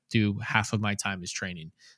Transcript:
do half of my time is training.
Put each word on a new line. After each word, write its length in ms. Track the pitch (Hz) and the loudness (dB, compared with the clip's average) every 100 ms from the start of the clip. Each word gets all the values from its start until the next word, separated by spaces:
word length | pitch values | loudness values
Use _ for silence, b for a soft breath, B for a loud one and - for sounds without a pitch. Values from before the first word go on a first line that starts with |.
| _ | _
do 300 | 113 104 101 | 2 4 2
half 340 | 110 113 110 | 2 2 2
of 80 | 110 | 2
my 140 | 104 101 | 0 0
time 260 | 101 95 | -2 -4
is 80 | 87 | -6
training. 400 | - 95 90 80 _ b | -6 -6 -8 -12 _ b